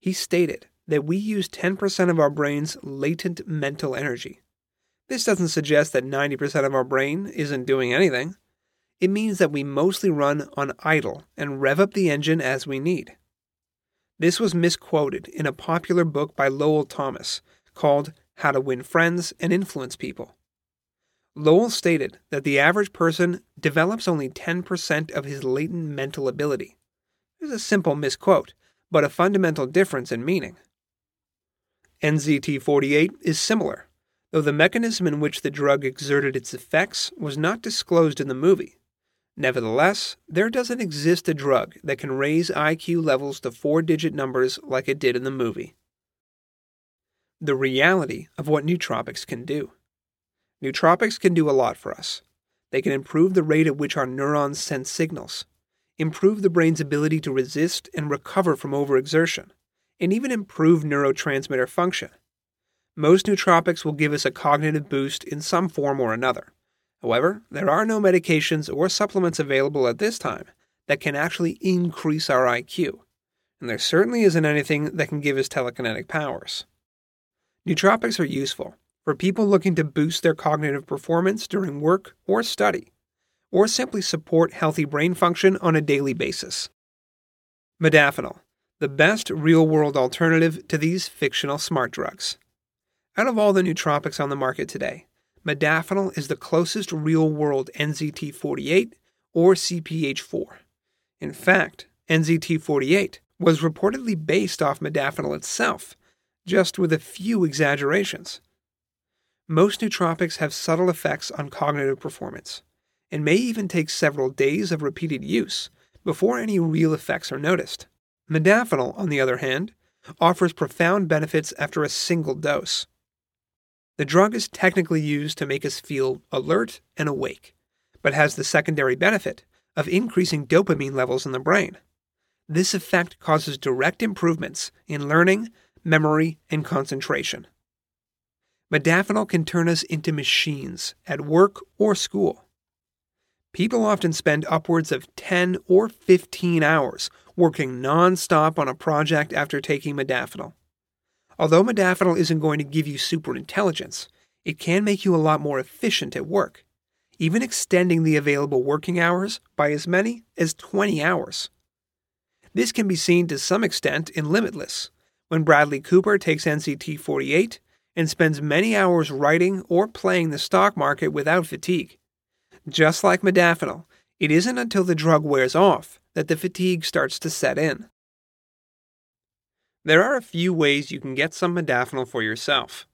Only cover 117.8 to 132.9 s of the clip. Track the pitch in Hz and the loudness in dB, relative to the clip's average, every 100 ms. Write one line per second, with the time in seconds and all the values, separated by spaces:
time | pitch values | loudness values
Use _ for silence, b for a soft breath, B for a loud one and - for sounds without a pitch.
117.8 | - _ _ _ _ 156 156 214 240 143 | -16 _ _ _ _ 0 4 4 2 -2
118.8 | - - 190 147 131 123 135 131 214 _ | -2 -4 -4 0 0 0 -2 -4 -6 _
119.8 | B B B B 165 175 180 - 147 - | B B B B 2 4 0 0 -8 0
120.8 | 170 202 175 156 156 156 156 - 143 - | 0 2 2 0 0 -2 -4 -6 -6 -2
121.8 | 151 - - 170 156 135 156 143 - - | -4 -4 -2 -2 -2 -4 -2 -4 -2 -6
122.8 | - _ _ _ _ _ _ _ _ _ | -8 _ _ _ _ _ _ _ _ _
123.8 | _ - 147 160 208 226 - - 185 180 | _ -8 0 2 2 0 -8 0 0 0
124.8 | 165 160 151 147 151 - 143 139 147 - | -2 -2 -2 -4 -6 -8 -6 -4 -6 -10
125.8 | - 143 131 131 _ 139 131 175 - - | -8 -4 -2 -4 _ -6 0 0 -2 -8
126.8 | _ - 151 139 131 - - _ _ _ | _ -6 -4 -4 -6 -10 -20 _ _ _
127.8 | _ _ - 143 147 - 143 156 151 151 | _ _ -2 2 2 0 0 0 0 0
128.8 | 135 131 175 214 - - _ _ _ - | 0 2 2 0 -4 -12 _ _ _ -6
129.8 | 147 185 233 180 180 151 135 160 196 156 | 0 0 0 0 0 -2 2 2 4 0
130.8 | 139 135 127 131 135 127 143 196 180 - | -2 -2 -2 -2 -4 -4 0 0 0 -8
131.8 | _ _ _ _ _ _ _ 156 185 196 | _ _ _ _ _ _ _ -2 0 -2
132.8 | - | 0